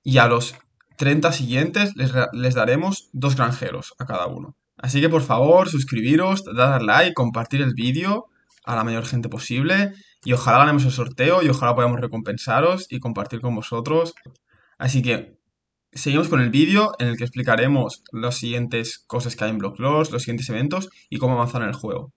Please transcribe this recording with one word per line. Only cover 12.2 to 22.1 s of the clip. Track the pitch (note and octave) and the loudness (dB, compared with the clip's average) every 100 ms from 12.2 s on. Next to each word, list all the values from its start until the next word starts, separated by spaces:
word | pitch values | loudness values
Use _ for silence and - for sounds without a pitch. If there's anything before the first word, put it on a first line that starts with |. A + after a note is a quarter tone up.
| G#2+ A2 - A#2 E3+ F#3 - | -8 -8 -2 2 2 0 -6
y | B2+ | -8
compartir | A#2+ G2+ G2+ A#2 | -6 -6 -8 -6
con | B2 | -6
vosotros. | A2 - A#2 C3+ D#3+ E3 - - _ _ _ _ - | -6 -6 -8 0 0 0 -6 -20 _ _ _ _ -6
Así | B2+ C3 | 0 0
que, | A#2+ A2 - _ _ _ _ _ _ | 0 -2 -6 _ _ _ _ _ _
seguimos | - C#3 D3 C#3 | -8 -2 0 2
con | C3+ | 2
el | A#2+ | 2
vídeo | C3+ D#3 G3+ G#3+ - | 4 4 4 2 -2
en | A#2+ | -4
el | A2+ | -4
que | B2 | -6
explicaremos | B2 B2+ A2 C3 C#3 A2 - - | -4 0 2 4 2 0 -6 -14
las | A2+ B2 B2 | -6 -6 -4
siguientes | A#2+ A#2+ A#2 A#2 A#2 - - | -6 -4 -4 -4 -6 -12 -8
cosas | B2 A#2+ - | -6 -6 -6
que | |
hay | A2 | -4
en | A2 | -4
Block | G2 - | -6 -4
Lords, | C3 D3+ D#3 | 0 0 0
los | B2 | -4
siguientes | A#2 A#2 - | -6 -6 -6
eventos | A2+ C#3+ F#3 G3 _ - | -2 -2 -2 -6 _ -12
y | C#3 | -4
cómo | B2+ A#2+ | -2 0
avanzar | A#2+ A#2+ | -2 -2
en | G#2 | -6
el | - | -6
juego. | G#2+ G2 - | -8 -8 -10